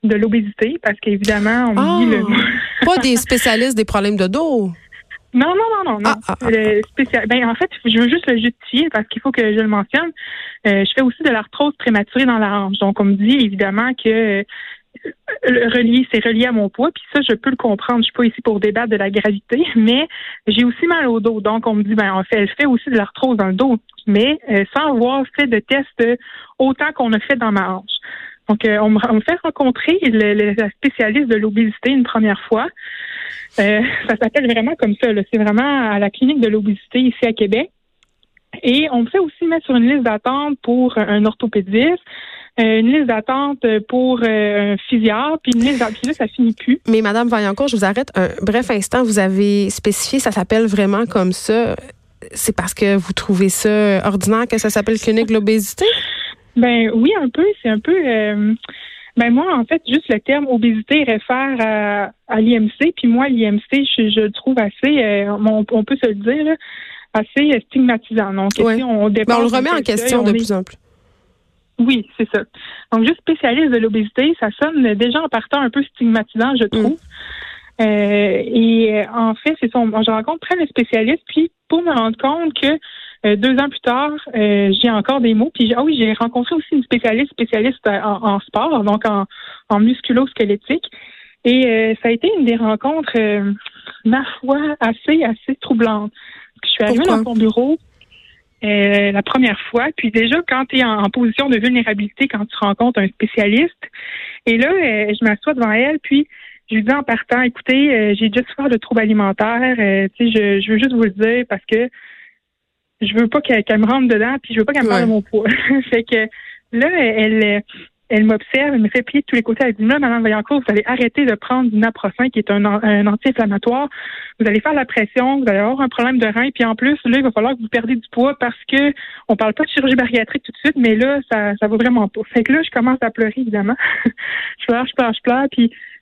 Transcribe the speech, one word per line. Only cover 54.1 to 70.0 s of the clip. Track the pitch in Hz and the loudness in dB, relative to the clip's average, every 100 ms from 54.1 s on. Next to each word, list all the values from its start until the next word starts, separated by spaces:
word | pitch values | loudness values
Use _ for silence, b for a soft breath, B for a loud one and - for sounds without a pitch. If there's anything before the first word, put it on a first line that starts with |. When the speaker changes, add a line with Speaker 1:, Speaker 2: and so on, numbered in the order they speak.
| 196 190 220 240 | -2 0 0 0
Speaker 2:
que | 220 | -2
ça | 214 | 0
s'appelle | 208 208 220 | -2 0 -2
clinique | - 220 220 | 0 0 2
de | |
l'obésité ? | 220 208 220 196 - 403 466 B B B B _ 240 | 0 2 0 0 -2 0 0 B B B B _ 0
Speaker 1:
Ben | 247 233 220 | 2 2 2
oui, | 226 269 415 | 2 2 2
un | 262 | 0
peu. | - 392 - | 0 0 0
C'est | 226 | -2
un | 214 | -2
peu, | 311 370 277 | 0 0 0
euh, | 220 214 208 208 226 - B B B B - | 0 0 0 0 -2 -6 B B B B -2
ben | 233 | 2
moi, | 240 359 | 2 2
en | 277 | 0
fait, | 226 320 - | 0 -2 -2
juste | 285 - | -4 -2
le | 214 | -2
terme | - 285 269 | 0 -2 0
obésité | 240 233 220 - 302 | 0 0 0 0 0
réfère | 262 214 - 254 269 254 | 0 -2 -2 -4 -2 -2
à, | 220 214 208 202 196 - - | -2 -2 -2 -2 -6 -10 -6
à | 220 | 0
l'I | 220 | 2
M | 233 214 - | 2 0 0
C. | 320 - | -2 0
Puis | 240 | 0
moi, | 240 277 | 2 2
l'I | 240 | 0
M | 214 208 - | 0 0 0
C, | 269 | 0
je, | 269 - 214 | 0 0 0
je | 208 | 2
le | 208 | 0
trouve | - - 254 | -2 -2 0
assez, | 208 - 277 294 | -2 0 0 2
euh, | 214 202 202 | 2 0 -2
on, | 208 214 220 208 | 0 0 0 0
on | 220 | 0
peut | 214 269 | 0 0
se | 233 | 0
le | |
dire, | 202 214 294 | -2 -2 0
là, | 302 320 B B B B B | 0 -2 B B B B B
assez | 220 214 269 294 247 - | -4 -2 0 2 0 0
stigmatisant. | 262 247 226 - 220 196 | 2 2 2 -2 -2 -2
Donc, | 196 196 - | -2 -2 0
Speaker 2:
Oui. | 226 226 | 0 0
Speaker 1:
si | |
on | 254 220 214 | 0 0 0
dépasse | 214 214 233 | 0 0 0
Speaker 2:
Mais | |
on | 233 | 2
le | 254 | 0
remet | 277 | 0
Speaker 1:
un | |
Speaker 2:
en | 330 | -2
Speaker 1:
seuil, | |
Speaker 2:
question | 247 190 | -2 -2